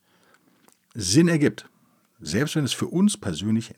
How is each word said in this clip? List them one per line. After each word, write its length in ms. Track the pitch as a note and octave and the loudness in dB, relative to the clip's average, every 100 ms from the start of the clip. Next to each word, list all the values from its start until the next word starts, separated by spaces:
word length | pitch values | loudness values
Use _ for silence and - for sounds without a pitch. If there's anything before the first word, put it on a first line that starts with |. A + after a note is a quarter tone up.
| _ _ _ _ _ _ _ _ _ | _ _ _ _ _ _ _ _ _
Sinn 340 | - F2+ A#2+ E3+ | -8 0 4 4
ergibt, 400 | E3 C#3+ - - _ _ _ _ _ | 4 0 -2 -14 _ _ _ _ _
selbst 360 | G#2+ F2+ D3+ D#3+ | -6 -2 -2 -2
wenn 80 | |
es 80 | C3 | -2
für 140 | - - | -4 -4
uns 300 | E3+ G3+ - | 2 2 0
persönlich 580 | G2+ D#2+ G#2 A2 A2 | -6 -4 -2 -2 -2